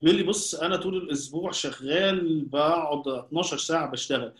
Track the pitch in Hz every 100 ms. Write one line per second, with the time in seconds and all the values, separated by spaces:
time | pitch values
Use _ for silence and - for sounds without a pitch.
0 | 160 190 175 208 - 151 170 185 190 185
1 | 165 139 131 156 180 - 147 - 135 165
2 | 196 190 170 156 135 139 151 170 151 143
3 | 139 127 - 160 180 139 - 165 143 131
4 | - 135 113 -